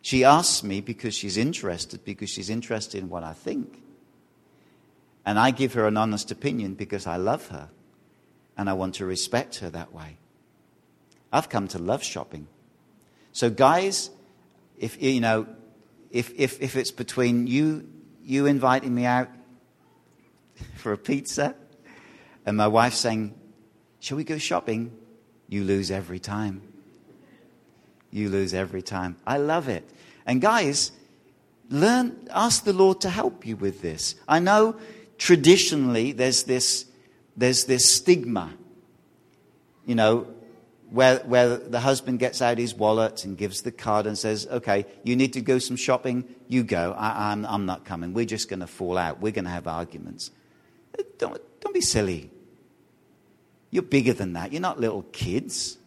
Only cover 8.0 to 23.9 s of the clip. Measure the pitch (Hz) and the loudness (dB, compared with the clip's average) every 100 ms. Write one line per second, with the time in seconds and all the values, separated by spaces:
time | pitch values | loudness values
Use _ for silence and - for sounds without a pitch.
8 | _ _ _ _ _ - 101 95 92 92 | _ _ _ _ _ -6 -4 -2 -4 -6
9 | 95 92 - 120 - - 92 82 82 85 | -6 -6 -2 -2 -4 -10 -12 -12 -14 -16
10 | 78 76 _ _ _ _ _ _ _ _ | -18 -20 _ _ _ _ _ _ _ _
11 | _ _ _ 131 - 117 98 90 87 139 | _ _ _ -2 0 -4 -4 -6 -4 -4
12 | - - - 78 78 _ _ _ _ _ | -4 -10 -12 -16 -18 _ _ _ _ _
13 | _ _ _ - 120 107 135 170 196 190 | _ _ _ -2 -2 4 4 4 0 -4
14 | - - _ _ _ _ _ _ 113 - | -8 -14 _ _ _ _ _ _ -10 -2
15 | 135 131 117 110 107 - - _ _ _ | 0 2 2 2 -2 -12 -20 _ _ _
16 | - 120 117 - 131 - 135 131 117 - | -6 -4 -4 -2 -2 -2 -6 -4 -6 -8
17 | 120 - 123 120 120 131 156 156 - - | -8 0 2 2 0 0 0 -2 -10 -20
18 | - - - 135 143 143 131 131 135 120 | -20 -20 -4 0 2 4 4 2 2 0
19 | 123 123 127 - - - _ _ _ _ | 2 0 0 -10 -20 -20 _ _ _ _
20 | _ _ _ _ _ _ - - 226 202 | _ _ _ _ _ _ -18 -10 -6 -4
21 | - 143 131 - 147 - - _ - - | -2 -4 -4 -2 -4 -4 -20 _ -20 -20
22 | - - - - - 104 107 110 120 120 | -20 -20 -20 -10 -4 2 4 6 4 2
23 | 120 110 104 - - - _ _ _ | -2 -2 -6 -10 -20 -20 _ _ _